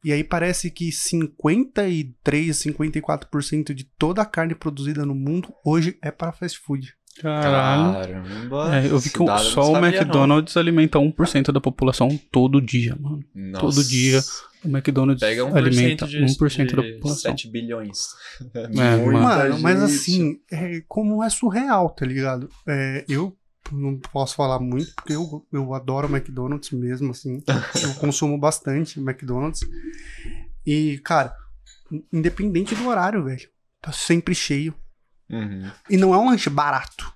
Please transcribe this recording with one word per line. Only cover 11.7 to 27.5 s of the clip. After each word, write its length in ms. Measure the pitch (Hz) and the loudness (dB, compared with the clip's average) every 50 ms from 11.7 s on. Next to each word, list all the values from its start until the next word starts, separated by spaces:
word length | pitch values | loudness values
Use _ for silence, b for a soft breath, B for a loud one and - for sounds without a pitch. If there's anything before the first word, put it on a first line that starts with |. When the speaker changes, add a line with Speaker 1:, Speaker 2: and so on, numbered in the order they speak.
| 131 - 135 131 127 - 120 131 147 147 _ _ | 0 2 2 2 4 4 2 2 2 -2 _ _
Speaker 2:
todo 300 | - 127 127 131 139 143 | 4 4 6 6 6 4
dia, 340 | 131 110 127 123 117 117 131 139 | 4 4 0 0 0 0 -4 -4
mano. 240 | 143 143 151 147 139 _ _ | -6 -6 -6 -8 -10 _ _
Speaker 3:
Nossa. 260 | 98 98 95 95 95 | -12 -12 -8 -4 -2
Speaker 2:
Todo 220 | - 147 139 143 143 123 | 0 2 4 2 2 2
dia 320 | 131 127 127 131 131 135 135 B B B B B B _ - | 2 2 4 4 4 4 2 B B B B B B _ -4
o 40 | 165 | -2
McDonald's 520 | 135 135 135 - 139 139 131 139 135 123 | -2 0 0 0 2 2 4 4 2 2
Speaker 3:
Pega 240 | 113 107 113 117 127 | 2 0 2 0 0
um 60 | 139 | 2
por 60 | 190 | 2
cento 100 | 151 127 | 4 4
Speaker 2:
alimenta 400 | 127 127 123 123 123 - 151 - | 6 4 6 4 4 2 0 -4
Speaker 3:
de, 160 | 143 143 147 143 | -4 0 2 2
Speaker 2:
um 100 | 131 135 | 2 4
por 160 | - 156 143 | 4 2 0
cento 260 | - 143 139 123 123 | 2 0 0 0 0
da 60 | 123 | -2
Speaker 3:
de 100 | 117 113 113 | -2 -2 -8
Speaker 2:
população. 360 | 113 - 147 147 143 - 123 | -6 -4 -4 -4 -2 -2 -4
Speaker 3:
sete 160 | 123 - - 117 | -4 -4 -8 -8
bilhões. 580 | 110 120 117 117 117 113 110 104 98 - - - - B B B B B | -8 -8 -6 -6 -8 -8 -8 -10 -8 -10 -10 -10 -12 B B B B B
<laughs> 160 | 127 123 - | -18 -12 -10
É 80 | 117 | -10
Speaker 2:
É, 340 | 113 117 - 135 127 120 117 113 | -8 -4 0 2 4 4 4 4
Speaker 3:
muita 140 | 117 113 | 4 4
Speaker 2:
mano. 100 | 117 117 | 4 4
Speaker 1:
Mano, 360 | - 247 208 156 139 135 143 156 | 4 4 4 4 2 2 0 2
mas 200 | 156 170 185 190 | 2 2 4 4
Speaker 3:
gente. 40 | 202 - | 4 2
Speaker 1:
assim, 480 | 294 277 - 175 180 185 170 147 151 - _ _ | 2 0 0 0 2 2 2 0 -2 -6 _ _
é, 300 | 180 156 180 175 170 165 165 | -8 -6 -6 -6 -8 -10 -12
como 340 | _ - 214 220 208 214 214 | _ -4 -2 0 0 0 0
é 80 | 220 226 | 0 -2
surreal, 600 | - - - 226 185 233 262 277 240 190 180 160 | -2 0 -2 0 0 0 0 2 2 2 2 0
tá 140 | - - 139 | -2 -4 -6
ligado? 420 | 127 127 135 131 135 131 123 131 - - - _ 156 | -4 -2 -2 -2 -2 -4 -6 -8 -12 -16 -12 _ -4
É, 360 | 147 139 135 135 135 143 - - | -2 -2 -2 -4 -4 -6 -6 -4
eu 260 | 139 139 180 196 185 _ _ _ _ _ _ - | -2 -2 -2 -4 -8 _ _ _ _ _ _ -10
não 260 | 143 143 139 139 139 131 - - | -8 -4 -4 -4 -4 -6 -10 -8
posso 240 | - - 214 - - | -4 -2 -2 -2 0
falar 240 | - 147 131 131 127 | -2 0 0 0 0
muito, 340 | 127 127 123 131 170 - - | -2 -2 -2 -2 -4 -6 -10
porque 180 | - - - 151 | -14 -6 -4 -4
eu, 300 | 151 175 160 151 151 _ _ | -4 -4 -6 -8 -14 _ _
eu 220 | - 143 135 127 131 | -6 -6 -4 -4 -6
adoro 320 | 135 127 131 131 139 147 143 139 | -6 -4 -4 -2 -2 -2 -2 -2
McDonald's 560 | 135 - - 131 127 123 131 147 143 - - | -2 -4 -6 -8 -6 -4 -4 -6 -6 -6 -8
mesmo, 400 | 139 123 123 123 127 127 143 131 | -6 -4 -4 -4 -2 -2 -4 -4
assim. 300 | 120 - - 135 127 139 143 | -4 -6 -8 -8 -8 -6 -2
Speaker 3:
<laughs> 360 | - | 0